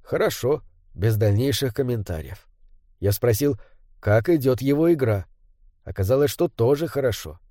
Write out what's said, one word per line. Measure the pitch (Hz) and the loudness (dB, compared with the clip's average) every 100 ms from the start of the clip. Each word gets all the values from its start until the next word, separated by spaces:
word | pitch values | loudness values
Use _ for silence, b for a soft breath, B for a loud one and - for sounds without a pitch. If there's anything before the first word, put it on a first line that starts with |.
«Хорошо», | - 151 214 - - 156 - _ _ | -6 -2 -2 -2 -2 -4 -6 _ _
без | - 104 110 | -4 -2 2
дальнейших | 107 101 135 117 135 | 2 2 0 0 -4
комментариев. | 117 127 120 101 80 80 98 _ _ - - _ - | -2 -2 -2 -4 -8 -10 -16 _ _ -20 -20 _ -4
Я | 98 | -2
спросил, | 104 123 107 143 139 b b _ - | 0 0 2 0 -2 b b _ -8
как | - 107 113 | 2 2 4
идёт | 170 131 127 | 2 2 0
его | 135 143 165 | 2 2 4
игра. | 165 127 104 90 _ _ _ _ _ | 2 2 -2 -4 _ _ _ _ _
Оказалось, | - - 98 135 143 | -12 -4 0 2 2
что | - 170 | 0 -2
тоже | - 117 143 165 | 0 0 0 -2
хорошо. | 143 131 104 - - _ | -2 -2 -4 -10 -16 _